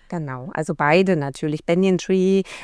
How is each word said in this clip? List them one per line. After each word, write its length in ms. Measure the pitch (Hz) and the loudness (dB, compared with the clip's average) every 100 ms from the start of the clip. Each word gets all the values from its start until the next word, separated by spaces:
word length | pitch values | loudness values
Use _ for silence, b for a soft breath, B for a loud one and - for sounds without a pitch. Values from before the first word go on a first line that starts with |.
| _ | _
Genau, 440 | 175 147 131 135 | -8 -8 -8 -8
also 220 | - 156 160 | -6 -6 0
beide 400 | 147 170 190 165 | 4 4 4 2
natürlich. 500 | 139 - 156 151 - | -2 -4 -6 -4 0
Banyan 320 | 175 190 180 | 2 2 2
Tree 460 | - 190 185 190 185 B | 0 2 4 2 0 B